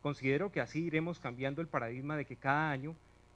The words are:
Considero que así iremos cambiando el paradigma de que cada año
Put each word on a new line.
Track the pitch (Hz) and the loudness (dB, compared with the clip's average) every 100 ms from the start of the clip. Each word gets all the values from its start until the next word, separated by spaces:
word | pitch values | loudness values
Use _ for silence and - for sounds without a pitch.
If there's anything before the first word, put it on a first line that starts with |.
Considero | 147 143 131 139 196 | -2 0 4 4 2
que | 151 | 0
así | 120 151 | -2 0
iremos | 170 156 170 170 | 0 2 0 -2
cambiando | 131 120 135 143 | -6 -4 -2 -2
el | 165 | -2
paradigma | 143 117 127 143 151 | -2 -2 -4 -4 -4
de | 131 | -4
que | 127 | -4
cada | 135 143 156 | 2 2 2
año | 135 147 165 - - - | 0 -4 -10 -16 -20 -20